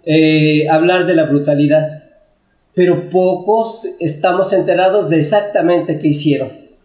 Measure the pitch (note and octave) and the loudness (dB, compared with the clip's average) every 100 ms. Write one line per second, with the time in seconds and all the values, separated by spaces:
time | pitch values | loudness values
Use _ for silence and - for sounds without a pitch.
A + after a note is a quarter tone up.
0 | E3 D#3 D#3 D#3 D#3 D3+ D#3 D#3+ F3 F3+ | 0 2 4 2 2 0 2 2 2 0
1 | E3+ E3 D3 C#3+ C#3+ C#3+ D3 D#3 D#3 - | 2 0 2 0 0 0 2 2 0 -10
2 | - _ _ _ _ _ _ - F3 D#3+ | -20 _ _ _ _ _ _ 0 0 0
3 | - F#3 F#3 F3+ G3+ A3+ A3+ - F#3 - | -2 0 0 0 0 0 -2 -8 -12 -8
4 | E3 D3 F#3 F#3 F#3+ F#3+ D#3+ F3+ F#3+ G#3 | -8 -2 -2 0 0 0 0 0 2 0
5 | D#3 D#3+ D3 G#3 G3+ G3 E3 F3 E3 D3+ | 0 0 2 0 0 -2 0 0 -2 -2
6 | D#3 C#3+ D#3 C3+ C3 - - _ | -2 0 0 -2 -4 -12 -20 _